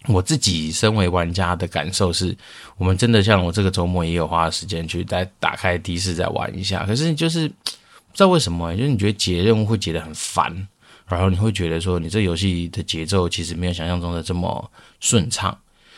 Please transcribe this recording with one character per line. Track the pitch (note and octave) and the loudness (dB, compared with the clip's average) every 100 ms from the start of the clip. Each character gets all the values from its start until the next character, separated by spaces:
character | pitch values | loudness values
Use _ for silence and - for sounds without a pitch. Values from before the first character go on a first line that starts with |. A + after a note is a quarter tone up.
| - | 2
我 | F#2 | 2
自 | F#2 D#3 | 4 0
己 | - E2 D#2 | 0 0 -2
身 | E2 A2 A2 | 0 2 4
为 | F2+ | 2
玩 | F2+ E2+ | 2 0
家 | F2+ F2 F2 | 0 0 0
的 | F2 | -2
感 | D#2+ F#2 | -2 -4
受 | - F#2 | 0 0
是， | E2 F2+ - - - - - | 0 -2 -4 -12 -20 -20 -2
我 | F#2 | 0
们 | F#2 | 2
真 | A#2+ | 4
的 | A2 | 6
像 | G2 G2+ | 6 4
我 | F2 | 4
这 | F#2 | 2
个 | F#2+ | 0
周 | F2+ F2 | 2 0
末 | F2+ | 0
也 | E2 | 0
有 | E2+ D#2+ | 0 0
花 | E2 E2 | 0 0
时 | - - | -2 -6
间 | E2 E2 | -6 -6
去 | F2+ | -6
再 | D#2+ F#2 F#2+ - | -4 -4 -4 0
打 | E2 - | 0 0
开 | F#2 F2+ | -2 -2
的 | - F2 | -2 -4
士 | F#2+ | -2
再 | E2 F2+ | -2 -2
玩 | - - - | -2 -6 -6
一 | |
下， | F#2+ F#2 G2 | -4 -4 -2
可 | A#2 | 0
是 | E3 D3+ | 0 0
就 | E3 | 0
是 | E3 D#3 | 0 -2
不 | - - - _ - _ | -4 -12 -12 _ -20 _
知 | - | 4
道 | G3 | 6
为 | F3 | 6
什 | F2 | 2
么， | E2+ E2 F#2 | -2 -2 -2
就 | |
是 | C#3+ | 0
你 | A2+ | 2
觉 | G2+ | 0
得 | |
解 | G#2 - F2 | 0 -2 2
任 | G2+ A2 | 4 4
务 | G#2+ | 2
会 | A2 | 0
解 | - | -2
得 | D#2+ | -4
很 | D#2+ | -6
烦， | - - - C2 E2+ G2 _ _ - - | -10 -4 -2 -2 -4 -12 _ _ -20 -6
然 | E2+ | 0
后 | F#2+ | 2
你 | F#2 | 2
会 | A2 | 0
觉 | G2 E2+ | 0 -2
得 | E2 | -2
说 | F#2 F2 | 0 -2
你 | D#2+ | -2
这 | G#2 | 0
游 | F#2+ E2 | 0 0
戏 | F#2+ F2 E2+ | 0 0 -4
的 | - | -6
节 | - D#2+ D#2+ | -6 -6 0
奏 | F#2+ F2 | 0 0
其 | - | -2
实 | E2 E2+ | -6 -4
没 | F2+ | -4
有 | |
想 | E2+ E2+ | -2 -2
象 | F2 | -2
中 | F2 | -2
的 | E2+ | -6
这 | D#2+ | -4
么 | F2 F2 - - - - _ | -2 -2 -4 -10 -18 -20 _
顺 | - C3 C#3 | 0 2 2
畅。 | - F#2+ - _ _ _ | -2 -4 -6 _ _ _